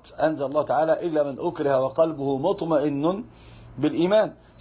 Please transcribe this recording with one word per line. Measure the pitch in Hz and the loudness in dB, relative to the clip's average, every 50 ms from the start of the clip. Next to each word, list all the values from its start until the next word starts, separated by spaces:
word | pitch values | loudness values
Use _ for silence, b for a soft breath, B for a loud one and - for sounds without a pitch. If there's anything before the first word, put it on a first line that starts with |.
| - - - - - | -20 -14 -6 -2 0
أنزل | 160 156 139 143 | 0 0 0 -4
الله | 131 143 151 139 | -2 0 -2 0
تعالى: | - 123 143 160 160 156 - 170 | 0 2 2 2 2 2 0 0
"إلا | 175 156 151 147 | -2 0 0 0
من | 143 131 110 | -2 -2 -4
أكره | 151 175 165 - 147 139 135 131 | -4 -4 -4 -2 0 0 2 2
وقلبه | 131 131 131 - 160 165 151 139 139 139 139 | 0 0 2 2 0 0 0 -2 -2 -2 -2
مطمئن | 131 143 185 196 196 170 165 160 151 147 151 143 139 147 170 190 202 247 - B B B B B B B B B | 0 0 -2 -2 -2 -2 0 0 0 0 0 -2 0 0 -2 -2 -2 -6 -12 B B B B B B B B B
بالإيمان". | - 135 151 135 131 170 180 202 220 202 151 - - b b b b | -2 -2 -2 0 0 2 4 4 4 2 2 -2 -10 b b b b